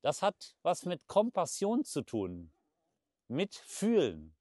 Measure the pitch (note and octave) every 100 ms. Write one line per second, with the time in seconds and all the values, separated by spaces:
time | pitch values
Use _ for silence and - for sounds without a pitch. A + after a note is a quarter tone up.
0 | - C#3 G3 G3 - _ E3 F3 F3+ F3
1 | _ G3 A3+ G3 E3 - G3 A#3 D4+ D3+
2 | A#2+ A2+ F#2 F2 E2 _ _ _ _ _
3 | _ _ _ B2+ G3+ - - - G3+ A#3
4 | C3+ D#2+ D#2 _